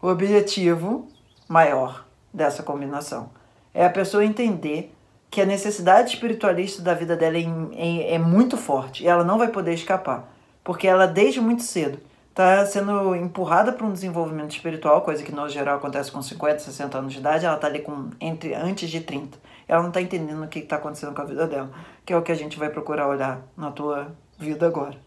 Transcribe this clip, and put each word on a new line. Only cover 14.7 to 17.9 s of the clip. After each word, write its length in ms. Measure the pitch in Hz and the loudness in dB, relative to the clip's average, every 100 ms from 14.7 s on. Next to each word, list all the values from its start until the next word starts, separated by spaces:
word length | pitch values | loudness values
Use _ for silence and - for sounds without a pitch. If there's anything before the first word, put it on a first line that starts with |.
| 160 156 151 | -2 4 4
coisa 200 | 160 147 | 4 -4
que, 100 | 143 | -6
no 160 | 143 147 | -8 -6
geral, 280 | 143 143 143 | -4 -2 -2
acontece 340 | 143 139 139 | -2 -4 -6
com 100 | 139 | -8
cinquenta, 380 | 135 - 151 147 | -10 -2 0 0
sessenta 400 | - 127 143 135 | -4 -10 -6 -6
anos 140 | 135 | -6
de 60 | 135 | -4
idade, 280 | 135 156 170 | 0 2 2
ela 100 | 151 | 0
tá 100 | 151 | -2
ali 120 | 139 | -4
com, 320 | 147 | -8